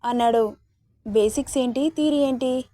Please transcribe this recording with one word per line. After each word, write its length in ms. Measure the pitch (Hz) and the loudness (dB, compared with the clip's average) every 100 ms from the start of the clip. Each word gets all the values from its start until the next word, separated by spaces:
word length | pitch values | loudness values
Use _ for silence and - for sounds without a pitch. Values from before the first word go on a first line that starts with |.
| 240 | -4
అన్నాడు. 400 | 240 233 233 220 - _ _ _ _ - | 0 2 2 0 -4 _ _ _ _ -2
"బేసిక్స్ 520 | 214 214 247 269 277 | 2 2 0 -2 -2
ఏంటి, 260 | 247 240 302 | -2 0 -2
థియరీ 280 | 311 302 294 | 0 0 2
ఏంటి?" 360 | 277 262 254 254 254 | 0 0 -2 -2 -6